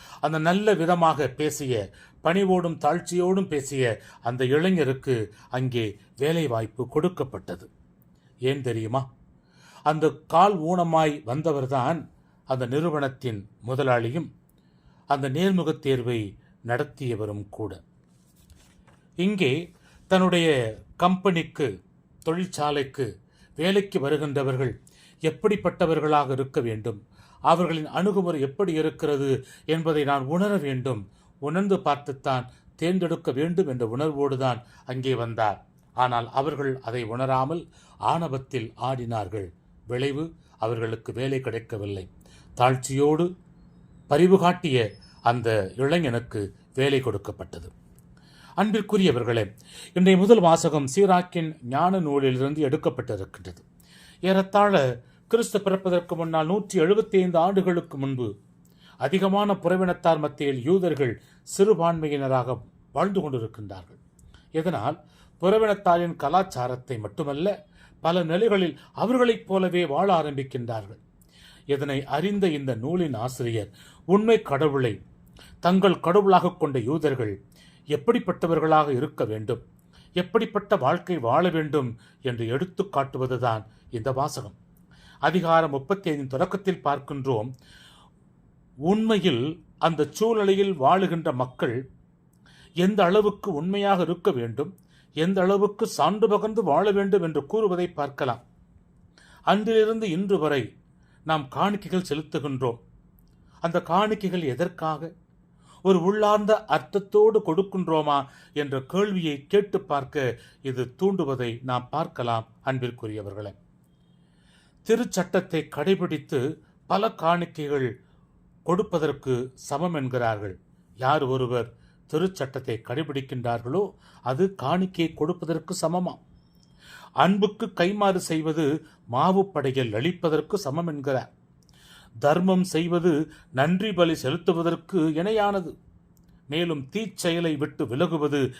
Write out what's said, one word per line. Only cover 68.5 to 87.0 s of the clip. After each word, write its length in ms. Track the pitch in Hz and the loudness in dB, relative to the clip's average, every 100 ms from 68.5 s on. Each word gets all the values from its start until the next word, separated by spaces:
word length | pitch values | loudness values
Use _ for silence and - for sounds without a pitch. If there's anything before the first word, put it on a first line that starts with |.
| 196 175 135 - | 2 0 -4 -12
அவர்களைப் 520 | - 202 254 240 226 - | -4 0 2 2 2 -2
போலவே 380 | 190 185 175 170 | 0 2 0 0
வாழ 220 | 139 196 | 2 4
ஆரம்பிக்கின்றார்கள். 880 | 175 151 139 135 131 117 113 101 110 _ _ _ _ - - - | 2 2 -4 -6 -6 -6 -8 -10 -18 _ _ _ _ -20 -18 -4
இதனை 380 | 139 139 139 139 | -2 -2 -4 -2
அறிந்த 420 | 147 185 208 190 | -2 -2 0 0
இந்த 280 | 147 135 113 | 0 -4 -4
நூலின் 380 | 127 180 165 | -2 -2 -2
ஆசிரியர் 580 | 113 123 127 120 113 101 - - - - | -4 -6 -4 -4 -4 -6 -12 -20 -14 2
உண்மை 360 | 196 220 220 | 2 6 4
கடவுளை 520 | 220 139 156 139 123 98 - - - - - - | 2 0 2 2 0 -2 -10 -20 -20 -20 -20 -4
தங்கள் 400 | 170 190 196 165 | 2 4 4 4
கடவுளாக 540 | 160 190 196 180 170 | 2 4 6 6 4
கொண்ட 260 | 175 156 131 | 0 -2 -2
யூதர்கள் 540 | 110 160 147 131 110 98 - - - - - | -2 0 0 0 -2 -6 -14 -20 -20 -20 -6
எப்படிப்பட்டவர்களாக 1040 | 147 - 240 - - 175 165 156 156 147 | -2 0 0 0 -2 0 0 4 4 4
இருக்க 360 | 127 143 - 120 | 0 -2 -4 -4
வேண்டும், 360 | 110 107 117 - _ _ - - | -4 -6 -6 -8 _ _ -20 -8
எப்படிப்பட்ட 600 | 180 180 226 - 208 - 196 | -6 -2 0 0 -4 -2 0
வாழ்க்கை 400 | 131 170 175 170 | 2 0 -2 -2
வாழ 320 | 117 143 180 | 2 2 2
வேண்டும் 400 | 160 151 151 127 117 - _ | 0 0 -2 -2 -6 -18 _
என்று 260 | 131 120 113 | -6 -4 -4
எடுத்து 360 | 131 180 - | -4 -4 -6
காட்டுவதுதான் 800 | 190 143 135 135 127 127 120 110 - - - | -4 -2 -4 -4 -4 -2 -2 -2 -6 -20 -12
இந்த 220 | 120 110 | -8 -4
வாசகம். 440 | 131 147 - 104 - _ _ _ - - - | -2 -4 -6 -14 -18 _ _ _ -20 -20 -4
அதிகாரம் 520 | 147 180 170 165 156 | 0 2 4 4 4
முப்பத்தி 380 | 139 135 196 175 | -2 -2 -4 -2
ஐந்தின் 180 | 147 135 | -4 -4
தொடக்கத்தில் 560 | 131 185 - 190 175 | -2 -2 -2 -4 -2
பார்க்கின்றோம், 680 | 147 143 | -2 -4